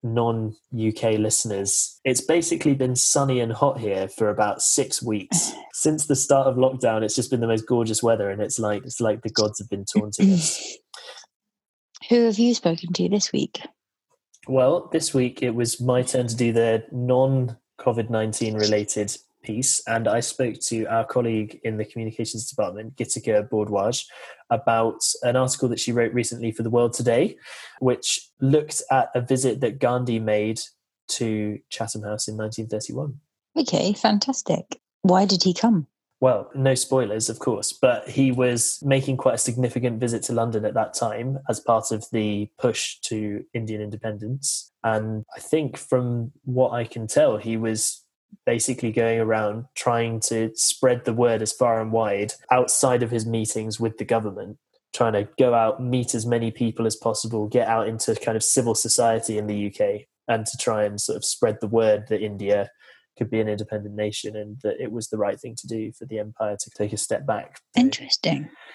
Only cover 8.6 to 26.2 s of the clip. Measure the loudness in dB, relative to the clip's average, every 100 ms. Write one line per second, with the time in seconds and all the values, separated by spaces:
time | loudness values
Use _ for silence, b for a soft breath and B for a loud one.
8.6 | -2 -4 -6 -2 0 0 -2 0 0 -2
9.6 | -8 -8 0 0 0 4 6 6 2 -4
10.6 | -8 -14 _ B B B B _ _ _
11.6 | _ _ _ -20 2 4 6 4 4 4
12.6 | 0 0 -4 -2 0 2 0 -2 -4 -6
13.6 | -16 _ _ _ _ _ _ _ 0 4
14.6 | 4 4 0 -2 0 0 0 0 -2 0
15.6 | -2 0 2 2 2 0 -2 0 2 4
16.6 | 4 2 -2 -4 2 4 4 2 0 -6
17.6 | _ -4 -2 0 0 -2 -2 -2 -2 0
18.6 | 2 2 0 -4 -4 -6 _ _ -8 -4
19.6 | -2 -2 -2 -2 2 0 -2 -2 -4 -4
20.6 | -4 -4 0 0 0 0 2 0 -4 -6
21.6 | -6 -4 -6 -6 -8 -6 -6 -6 -6 -4
22.6 | -4 -6 -12 -8 -6 -4 2 2 2 -2
23.6 | 0 0 0 -2 -8 B B B -2 0
24.6 | 2 2 2 0 -4 -2 0 2 2 0
25.6 | -2 0 0 0 2 0